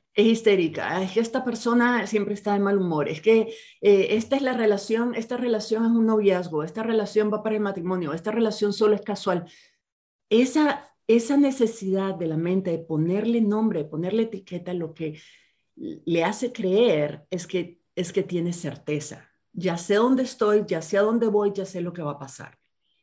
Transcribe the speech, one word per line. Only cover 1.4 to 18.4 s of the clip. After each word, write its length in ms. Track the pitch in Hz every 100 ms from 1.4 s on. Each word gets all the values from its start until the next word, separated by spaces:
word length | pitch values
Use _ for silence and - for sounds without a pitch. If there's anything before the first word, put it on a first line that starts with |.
persona 600 | 254 233 233 240 240 240 190
siempre 280 | 220 202
está 180 | 208 208
de 80 | 202
mal 180 | 196 202
humor, 300 | 180 151 147
es 120 | 156
que, 320 | 214 226 220 - - _
eh, 280 | 202 196 -
esta 260 | 220 226 269
es 60 |
la 100 | 262
relación, 640 | 240 220 196 - 220 240 226
esta 200 | 226 247
relación 480 | 247 214 208 220
es 60 | 226
un 160 | 233 220
noviazgo, 560 | 220 196 180 170 156
esta 220 | 160 220
relación 480 | 226 220 202 214 214
va 100 | 208
para 140 | 220 214
el 60 |
matrimonio, 500 | 202 196 175 185 156
esta 180 | 165 214
relación 420 | 226 220 202 208
solo 220 | 196 214
es 80 | 202
casual". 440 | - 196 196 180 175 - _ _ _ _ _ _ _
Esa, 580 | 220 262 311 302 - - _ -
esa 280 | 233 226 285
necesidad 800 | 285 262 226 - 190 190 190
de 120 | 170 165
la 80 | 156
mente 340 | 170 190 185
de 80 | 156
ponerle 600 | - 156 165 196 226 233
nombre, 420 | 208 214 220 170
de 40 | 143
ponerle 360 | 156 175 220
etiqueta, 480 | 226 190 - 175 180
lo 200 | 180 160
que 260 | - 160 151 - _ _ _ _ -
le 480 | - - - 165
hace 280 | 170 208 240
creer 760 | 233 190 196 240 151 147 151 -
es 160 | 180 -
que, 340 | 180 175 - _ -
es 160 | 180
que 100 | 196
tiene 300 | 180 175